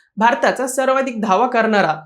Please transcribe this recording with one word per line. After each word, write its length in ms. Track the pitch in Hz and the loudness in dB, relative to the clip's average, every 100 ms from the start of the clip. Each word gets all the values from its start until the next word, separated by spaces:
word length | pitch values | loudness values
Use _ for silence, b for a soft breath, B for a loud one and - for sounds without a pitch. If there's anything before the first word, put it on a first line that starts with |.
| b - | b -2
भारताचा 500 | 226 269 240 190 254 | 0 2 0 0 -4
सर्वाधिक 540 | 269 262 262 269 226 | -2 0 0 -2 -4
धावा 260 | 202 190 247 | 0 2 2
करणारा 480 | 240 220 208 165 151 | 0 0 2 0 -2